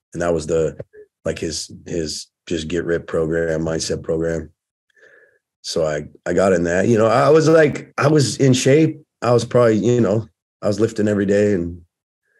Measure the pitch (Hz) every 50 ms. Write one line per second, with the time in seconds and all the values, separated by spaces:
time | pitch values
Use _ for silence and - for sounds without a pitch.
0 | _ _ - 80 85 87 85 80 76 78 82 80 80 76 78 - - - _ -
1 | - _ _ _ _ 82 80 - - 82 76 - - - - - - - 87 85
2 | 80 78 - - - - _ _ _ - 90 80 78 78 87 85 - - 85 82
3 | 78 - - 85 80 78 80 82 82 82 80 80 80 80 80 80 - - 82 76
4 | - - 82 80 82 82 82 80 80 80 _ _ _ _ _ _ _ _ _ _
5 | _ _ _ _ _ _ _ _ _ _ _ _ - - - - 80 76 76 76
6 | 73 - - - _ - 90 90 92 98 92 87 85 85 85 92 98 117 120 104
7 | 110 110 110 131 139 139 151 160 151 151 160 160 156 139 - - - - _ -
8 | 120 147 156 151 131 110 - - 135 135 127 - - 131 135 156 160 151 - -
9 | - _ _ _ - 117 123 117 - 127 - 123 123 113 110 104 92 120 120 120
10 | 113 92 104 113 104 - _ _ _ _ _ _ - 101 104 92 110 107 - -
11 | 104 107 104 101 101 95 101 104 104 104 104 90 87 85 87 87 - _ _ _
12 | _ _ _ _ _ _ _